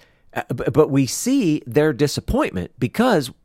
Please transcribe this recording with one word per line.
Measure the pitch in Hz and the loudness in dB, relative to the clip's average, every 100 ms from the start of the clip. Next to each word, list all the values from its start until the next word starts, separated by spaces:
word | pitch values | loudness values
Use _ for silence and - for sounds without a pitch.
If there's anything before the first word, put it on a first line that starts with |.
| _ _ _ | _ _ _
uh, | 113 - | -10 -6
b-, | 123 - | -6 -2
but | 131 151 | 2 2
we | 135 | 2
see | 131 - 240 277 185 151 - | 0 -2 -2 0 2 0 0
their | 117 156 | 2 2
disappointment | 127 147 - - 240 302 - - - | 2 -2 -2 -2 -2 -2 -4 -8 -6
because, | 127 - 254 180 123 - | -4 0 2 2 -2 -10